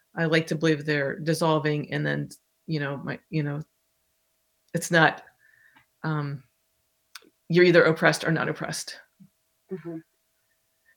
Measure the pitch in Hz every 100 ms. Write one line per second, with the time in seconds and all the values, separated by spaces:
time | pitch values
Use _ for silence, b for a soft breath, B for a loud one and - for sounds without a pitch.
0 | _ - 160 160 165 151 160 147 151 147
1 | 139 - 156 160 165 156 151 147 - 147
2 | 147 147 143 - _ _ - 151 143 139
3 | 143 135 _ 156 147 143 - _ _ _
4 | _ _ _ _ _ _ _ 170 - 170
5 | 156 - - _ b b b b _ _
6 | 160 151 143 139 139 _ _ _ _ _
7 | _ - _ _ - 170 180 165 160 160
8 | 160 151 - 160 156 156 - 160 - -
9 | _ _ - _ _ _ _ 185 165 165
10 | - _ _ _ _ _ _ _ _